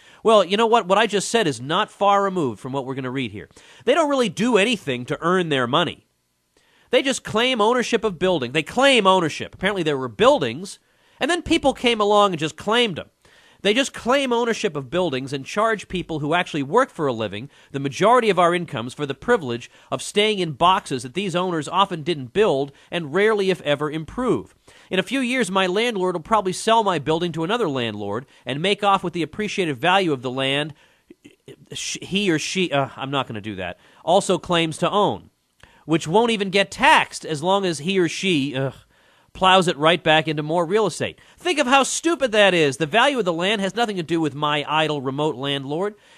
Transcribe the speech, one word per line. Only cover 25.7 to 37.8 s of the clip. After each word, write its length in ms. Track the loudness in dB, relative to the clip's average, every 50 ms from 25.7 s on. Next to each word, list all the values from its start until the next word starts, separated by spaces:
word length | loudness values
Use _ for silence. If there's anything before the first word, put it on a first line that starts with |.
| 0 0 0 0 -2 -2 -2 -2 -2
will 80 | -4
probably 300 | -2 0 0 0 0 -2
sell 320 | -4 -2 2 2 4 4 4
my 160 | 2 0 -2
building 320 | 0 0 -2 0 -2 -4
to 100 | -4 -4
another 260 | -2 -2 -2 0 0 -2
landlord 580 | 0 -2 -2 -2 -4 -4 -6 -4 -4 -6 -6 _ _ _ -8
and 160 | -8 -6 -2
make 220 | 0 0 0 2 2
off 180 | 2 2 2
with 100 | 0 -4
the 100 | -4 -4
appreciative 560 | -6 -6 -6 -6 -6 -6 -2 -2 -2 -2 -2 -2
value 340 | 0 2 2 4 2 2
of 100 | -2 -2
the 80 | -4 -6
land 420 | -4 -2 -2 0 0 0 -2 -4 -8 _ _ _ _ _ _ _ -20 _ _ -20 _ _ _ -20 -20 _ -18 -16
sh-, 260 | -12 -10 -10 -10 -10 -10
he 300 | -8 -4 -2 -2 0 2
or 80 | 0 0
she, 320 | -2 -4 -2 -2 -2 0
uh, 200 | 0 0 -2 -2 -6
I'm 140 | -10 -8 -4
not 160 | -4 -4 -4
gonna 140 | -4 -8 -10
do 160 | -8 -10 -8
that, 200 | -8 -8 -10 -10 _ _ _ _ _ 0
also 340 | 2 2 2 4 2 -2 -2
claims 400 | 0 0 0 0 0 0 -2 -2
to 100 | -2 0
own, 420 | 2 2 2 2 0 -4 -10 -18 _ _ _ _ _ _ -20 _ _ _ -4
which 220 | -2 -2 -2 0
won't 240 | 2 2 2 2 2
even 200 | 2 0 -2 0
get 200 | 0 0 0 0
taxed 540 | -2 2 4 6 6 6 4 0 -8 -12 -8
as 180 | -6 -6 -2
long 220 | 0 0 2 2 2
as 160 | -2 -4 -4